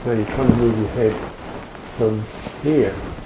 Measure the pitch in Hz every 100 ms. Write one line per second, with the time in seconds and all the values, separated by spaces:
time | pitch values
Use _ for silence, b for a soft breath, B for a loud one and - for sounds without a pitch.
0 | 120 113 104 - 127 117 120 107 104 123
1 | 110 104 - - - - - - - -
2 | 110 107 110 - - - 143 151 98 95
3 | - -